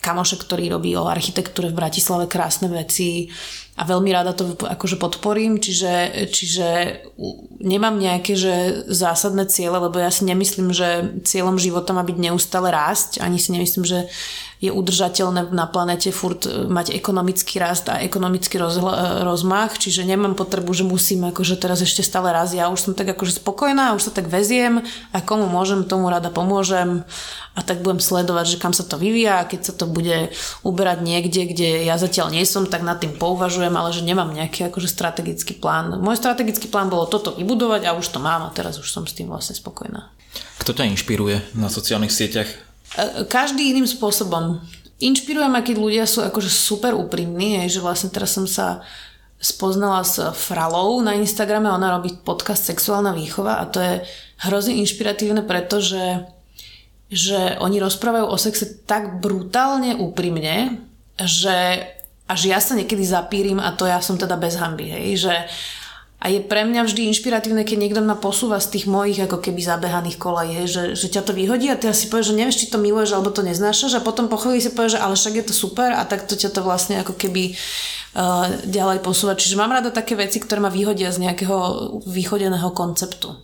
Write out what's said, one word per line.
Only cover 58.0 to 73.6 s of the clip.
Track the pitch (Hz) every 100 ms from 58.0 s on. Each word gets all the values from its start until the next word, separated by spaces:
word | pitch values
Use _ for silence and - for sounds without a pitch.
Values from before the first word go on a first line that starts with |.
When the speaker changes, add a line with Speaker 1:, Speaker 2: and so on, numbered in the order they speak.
| 240 226 208
Speaker 1:
o | 190
sexe | 220 214 208 - -
tak | 214 202 180
brutálne | 196 190 180 247 269 269 254 226
úprimne, | 175 185 180 165 156 175 254 240 - - - -
že | 185 160 190 180 180 180 - - - _ -
až | 190 190
ja | 190
sa | 202 240
niekedy | - 208 190
zapírim | 185 175 202 196 196
a | 180 180
to | 185
ja | 180
som | 180 180
teda | 185 175
bez | 170 170
hanby, | 165 156 156
hej, | 165 180 190 185
že | 170 175 - - - - - - -
a | 185
je | 196
pre | 202 208 220
mňa | 233 226
vždy | 208 220
inšpiratívne, | 214 254 226 226 220
keď | 214 214
niekto | 208 214
ma | 214 208
posúva | 196 196 240 202
z | 196
tých | 208 196
mojich | 196 202 196
ako | 185 180
keby | 185 175
zabehaných | 175 170 175 175 170 170
kolají, | 180 170 165 165
hej, | 175
že, | 180 175 -
že | 185
ťa | 202
to | 196 190
vyhodí | 196 247 277
a | 277
ty | 226
asi | 208 -
povieš, | 226 208
že | 214
nevieš, | 247 254 -
či |
to | 226
miluješ, | 208 214 208
alebo | 196 196
to | 202 185
neznášaš | 170